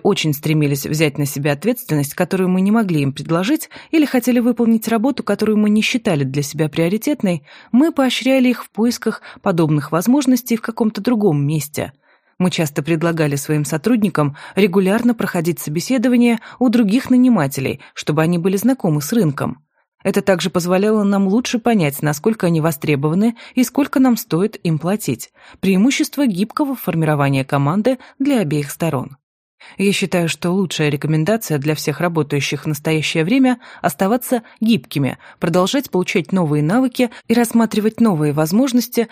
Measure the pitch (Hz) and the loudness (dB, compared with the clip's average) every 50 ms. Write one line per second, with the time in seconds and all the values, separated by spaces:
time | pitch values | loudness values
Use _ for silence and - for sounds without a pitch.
0 | - 190 202 - - 156 143 - - 156 156 156 151 143 143 139 - - - 151 | 2 0 0 0 0 -2 -4 -2 -2 -2 0 0 0 0 -2 -2 -4 -4 -2 0
1 | 165 147 139 - 147 143 - 139 143 156 143 143 - 208 247 - - - 160 147 | 0 0 0 -2 -4 -4 -4 -4 -2 -2 -2 -2 -2 -2 -4 -4 -4 -4 -2 -2
2 | 143 143 - - 185 - - 180 185 180 185 185 190 196 214 233 226 190 170 151 | -2 -2 -4 -4 -4 -2 -2 0 0 0 0 2 2 2 2 2 0 0 0 0
3 | 139 139 135 - - 151 165 165 185 208 302 - - - - - - - - 320 | 0 -2 -4 -6 -6 -4 -2 -2 0 0 -2 -2 -4 -8 -18 -20 -8 -2 0 0
4 | 302 254 - 254 226 254 247 247 226 247 240 - 240 226 226 220 - - 226 226 | 0 2 0 0 0 2 0 2 2 0 0 2 2 2 2 2 0 -2 -2 0
5 | 208 269 285 - - - 202 202 214 220 214 208 214 214 208 220 214 - - 247 | 0 0 -2 -2 -4 -4 -2 0 0 0 2 2 2 2 2 2 0 0 -2 -2
6 | - 220 175 147 143 135 131 147 143 139 - 147 156 151 - - 165 170 190 220 | -2 0 0 0 -2 -2 -2 -4 -4 -4 -4 -4 -4 -2 0 -2 -2 0 -2 -2
7 | - 294 302 - - 190 175 151 - - - - - - - 233 294 330 320 - | -2 -4 -2 -2 -2 -2 -2 -4 -6 -12 -20 -20 -6 0 2 4 4 4 2 2
8 | 269 254 233 - 226 262 262 269 254 247 240 - - - _ - 220 247 226 - | 0 0 0 0 0 2 2 4 4 2 0 -2 -6 -8 _ -2 0 0 -2 -2
9 | - 226 214 - - - - - - 208 190 165 165 147 156 147 143 - - 165 | -4 -4 -4 -6 -8 -20 -14 -6 -2 0 2 2 2 2 2 0 0 0 -2 -2
10 | 180 - 247 294 277 262 254 240 - - 233 226 - - 226 - 233 220 220 - | 2 2 2 2 4 2 2 2 0 -2 -2 -2 -2 -4 -4 -2 -2 -2 -2 -2
11 | 196 247 247 214 208 202 151 147 143 143 160 156 139 - - - - - - _ | -2 -2 0 2 2 2 2 2 0 0 -2 -2 -4 -6 -8 -8 -8 -8 -10 _
12 | _ _ _ _ _ _ _ - 180 185 - - 165 147 - - 143 156 170 160 | _ _ _ _ _ _ _ -2 -2 0 0 0 -2 -2 -2 -4 -2 0 0 0
13 | 160 170 165 160 160 147 139 139 - - 156 151 147 143 160 156 - 226 254 226 | 0 0 0 0 0 0 0 -2 -2 -2 -2 -2 -2 -2 -4 -2 0 0 2 2
14 | 202 190 - - 151 143 143 - - - - 190 196 208 175 202 190 185 196 226 | 2 0 0 0 0 -2 -2 -6 -14 -6 0 0 2 2 2 2 2 2 2 2
15 | 240 240 240 226 - 185 - 180 160 170 170 - - - 151 175 170 - 254 262 | 2 0 0 0 -4 -4 -4 -2 -2 -2 -2 -4 -6 -6 -6 -4 -2 -2 0 0
16 | 214 262 247 240 240 240 233 220 - - - - 247 262 214 254 247 190 196 277 | 2 2 4 4 4 4 2 0 -4 -10 -4 -2 0 2 4 4 2 2 2 0
17 | - - 247 247 247 254 240 196 147 135 - - 131 - - 139 - - - - | 2 2 4 4 6 4 4 2 2 0 -2 -4 -4 -4 -4 -6 -10 -16 -18 -8
18 | - - 156 151 156 165 175 175 165 196 190 202 - 233 269 - - 185 151 147 | -4 -2 0 2 2 2 0 0 0 0 0 0 2 0 0 0 0 0 0 0
19 | 143 - 233 233 202 151 139 143 139 - - - _ _ _ _ _ _ _ _ | -2 0 0 2 2 2 0 -2 -4 -6 -6 -10 _ _ _ _ _ _ _ _
20 | - 180 196 202 196 - 190 175 - 185 - 180 165 175 180 185 196 214 220 214 | -4 -2 -2 0 2 2 0 0 0 -2 -2 -2 0 0 0 2 2 2 2 2
21 | 208 196 202 196 196 190 190 240 254 - - 233 - 240 233 214 165 143 139 - | 2 2 2 2 2 2 2 0 0 -2 -4 -2 0 2 2 2 2 0 -2 -2
22 | - 147 151 - - 220 226 220 - 175 170 160 147 165 160 - - 156 151 139 | -2 -2 -2 -2 -2 -2 0 0 0 0 2 2 0 0 -2 -2 -2 -2 0 0
23 | 143 151 160 185 208 233 226 - - - - - 254 - - - 294 - - 285 | 0 0 0 2 2 0 0 -4 -10 -6 -2 0 0 0 0 -2 -2 0 2 2
24 | 262 262 240 220 - - - 165 190 214 - - - 175 160 151 160 170 202 208 | 2 4 2 0 -2 -2 -2 0 0 -2 -4 -4 -4 -2 -2 -2 -2 -2 -4 -2
25 | - - 123 - - - _ _ - - - - - 190 190 185 202 269 - - | -2 -4 -6 -6 -8 -14 _ _ -20 -20 -12 -4 0 2 4 4 4 4 2 2
26 | 311 - - 269 294 247 190 165 208 220 - - 302 277 269 226 - - 175 165 | -2 -2 -2 0 0 0 0 0 -2 -4 -2 -2 -4 -2 -4 -4 -6 -4 -2 0
27 | 160 156 151 143 143 139 139 135 135 - - 139 143 143 160 208 208 247 262 247 | 0 2 2 2 2 0 0 0 -2 -2 0 0 0 2 0 0 2 0 0 -2
28 | - - - - 269 285 285 240 190 147 151 147 143 139 - - 170 165 139 127 | -4 -12 -8 -4 -2 0 0 0 0 0 -2 -4 -4 -6 -6 -4 -4 -2 -2 -4
29 | - - - - _ _ _ _ _ _ _ _ - - - - 196 202 196 - | -6 -8 -12 -18 _ _ _ _ _ _ _ _ -20 -14 -6 -2 0 0 0 0
30 | 208 156 - 180 170 160 - - - 175 175 196 196 151 - - 156 147 143 143 | -2 -2 0 0 0 -2 -2 -4 -2 -2 0 0 -2 -2 -2 -2 0 0 0 -2
31 | - 147 156 156 156 165 214 226 - - 160 147 139 151 156 147 - 160 143 - | -2 0 0 0 2 0 0 -2 -2 -2 -4 -2 -2 -2 -4 -2 -4 -4 -4 -2
32 | 170 180 170 165 147 147 147 143 139 - - 139 - 160 151 147 - 165 160 156 | -2 -2 0 -2 -2 0 -2 -2 -2 -4 -6 -6 -4 -6 -6 -4 -2 -2 -2 0
33 | 147 - - 170 156 170 240 277 262 254 254 247 - - - - - - - - | -2 -2 -2 -2 0 2 2 4 4 2 2 -2 -6 -12 -8 -4 -4 -2 -2 0
34 | 196 190 226 254 - - 262 233 226 - - _ 220 220 233 175 - - - 151 | 0 0 0 -2 -2 -2 -4 -4 -4 -8 -8 _ 0 2 2 0 0 -4 -4 -2
35 | 139 123 - - - - - _ - 170 165 180 175 196 - 285 269 - - 185 | -2 -2 -4 -8 -14 -20 -10 _ -4 0 2 2 2 2 0 -2 -2 -2 -2 -2
36 | 180 - - 202 156 - - 190 175 147 147 151 147 151 190 247 262 254 247 - | -2 0 -2 -2 -2 -2 0 0 0 0 0 0 0 2 2 2 0 0 0 -2
37 | 247 233 - - - - 226 240 240 233 - 233 226 220 - 220 202 220 220 - | -2 -2 -4 -6 -4 0 0 0 2 2 2 2 2 2 0 0 -2 0 0 2
38 | 233 226 185 151 151 147 143 151 156 156 175 214 269 285 233 247 226 - - 240 | 2 2 2 2 0 0 2 0 0 2 2 2 2 2 2 0 -2 0 -2 -2
39 | 226 220 | -4 -4